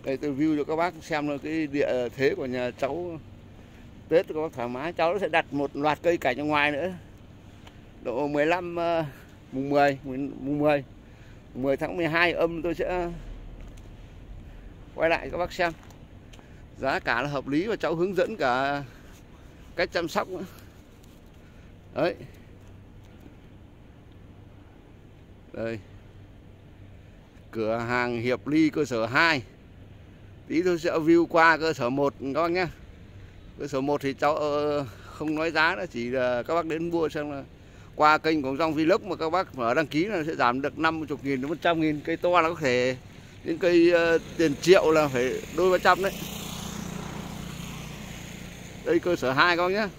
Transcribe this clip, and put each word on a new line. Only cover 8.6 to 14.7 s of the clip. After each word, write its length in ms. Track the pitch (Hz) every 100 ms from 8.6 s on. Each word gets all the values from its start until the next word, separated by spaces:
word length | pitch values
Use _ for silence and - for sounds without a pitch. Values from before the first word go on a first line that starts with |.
| 175 170
ờ, 280 | 170 165 147 - - - -
mùng 180 | 131 139
mười, 280 | 143 143 135
mùng, 260 | 139 127 139 -
mùng 180 | 135 147
mười. 260 | 147 147 127 - - - - - -
Mười 220 | 123 135 135
tháng 200 | 156 180
mười 120 | 160
hai 240 | 165 170
âm 300 | - 165 170
tôi 120 | 170
sẽ 360 | 165 160 180 170 165 - - - - - - - - - - - - - - -